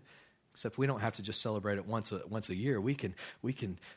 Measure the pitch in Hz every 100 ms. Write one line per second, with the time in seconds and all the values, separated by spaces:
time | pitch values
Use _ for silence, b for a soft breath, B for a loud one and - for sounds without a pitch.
0 | - - - _ _ - 113 - 135 120
1 | 110 - 101 107 117 107 101 101 98 110
2 | - 98 87 107 - 92 131 117 110 139
3 | 104 85 B B 120 131 101 87 B